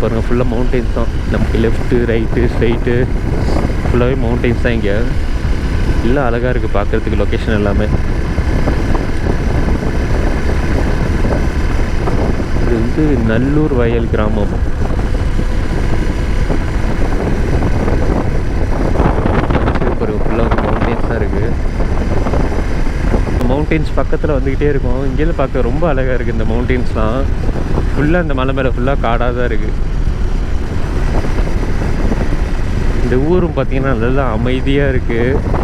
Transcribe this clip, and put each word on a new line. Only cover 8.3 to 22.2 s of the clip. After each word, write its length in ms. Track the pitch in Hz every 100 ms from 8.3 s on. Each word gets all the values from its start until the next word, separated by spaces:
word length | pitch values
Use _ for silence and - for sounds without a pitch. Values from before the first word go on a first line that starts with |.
| - - - - - - - - - - - - - - - - - - - - - - - - - - - - - - 139 - - - - - - - - - - - -
இது 180 | - 117
வந்து 380 | 117 - 151 143 110
நல்லூர் 460 | 110 135 147 151
வயல் 360 | 135 117 117 113
கிராமம். 360 | 113 107 107 101 95 - - - - - - - - - - - - - - - - - - - - - - - - - - - - - - - - - - - - - - - - - - - - - - - - - - - -
சரி, 160 | - -
பாருங்க, 240 | 110 104
ஃபுல்லா 240 | - 113 117
வந்து 140 | 113
மவுண்டெயின்ஸ் 460 | 110 113 113 117 110
தான் 100 | 117
இருக்கு. 320 | 101 101 - - - - - - - -